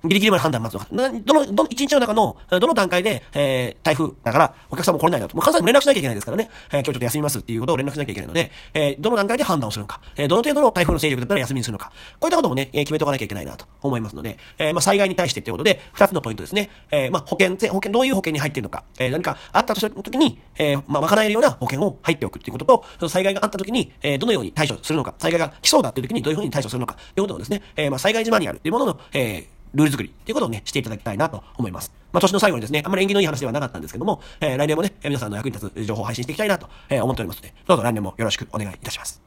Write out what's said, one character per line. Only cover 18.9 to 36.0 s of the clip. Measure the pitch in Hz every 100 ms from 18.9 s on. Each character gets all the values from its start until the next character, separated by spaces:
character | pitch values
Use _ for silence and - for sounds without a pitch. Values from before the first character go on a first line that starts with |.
| -
え | 127
ー、 |
何 | 147
か | 175 135 -
あ | 185
っ |
た | 220
と | 202
し |
た | 208
時 | 202 208 247
に、 | 302 - - -
え | 151 139
ー、 | 143
ま | 143
あ、 |
賄 | 160 208
え | 214
る |
よ | 214
う |
な | 285
保 | 117 123
険 | 135
を | 165 120
入 | -
っ | 160
て | 98
お |
く | -
っ |
て | -
い |
う |
こ | 113
と |
と、 | 160 247 - -
そ | 165
の |
災 | 180
害 | 190
が | 196
あ | 214
っ |
た | 185
時 | 190
に、 | 240 - -
え | 147 139
ー、 |
ど | 240
の |
よ | 190
う |
に | 98
対 | - 151
処 | -
す | -
る | 156
の |
か。 | - -
災 | 165
害 | 165
が | 151 -
来 | -
そ | 302
う |
だ | 143
っ |
て | -
い |
う | -
時 |
に | 226
ど | 131
う |
い |
う | 156
ふ |
う |
に | 156
対 | 143
処 | 110
す | 123
る |
の | 120
か。 | - -
と | -
い |
う |
こ | 196
と |
を | -
で |
す | 117
ね、 | 202 - -
え | 151
ー、 |
ま | 131
あ、 |
災 | 196
害 | 226
時 | 226
マ | 220
ニ | 147
ュ |
ア |
ル | -
っ |
て | 156
い |
う |
も | 226
の | 262
の、 | - -
え | 143 120 92
ー、 | - - -
ル | 139
ー | 151
ル |
作 | 139
り | 98
っ |
て | - -
い |
う |
こ | 262
と | 185
を |
ね、 | 104
し | -
て | 143
い |
た | 123
だ | 107
き |
た | 117
い | 101
な | 156
と | 123 - -
思 | 110
い |
ま | 90
す。 | - - -
ま | 175
あ、 |
年 | 180
の | 196
最 | 208
後 | 135
に |
で | 110
す |
ね、 | 151
あ | 151
ん |
ま | 190
り |
縁 | 196
起 |
の | 202
い |
い | 170
話 | 135
で | 131
は |
な | 147
か | 131
っ |
た | 90
ん |
で | 76
す |
け | 110
ど | 180
も、 | 175 - -
え | 156
ー、 | 131
来 | 151
年 | 156
も |
ね、 | 190 -
え | 147
ー、 |
皆 | 139
さ | 107
ん |
の | 104
役 | 127
に |
立 | 104 101
つ | -
情 | 110
報 | 107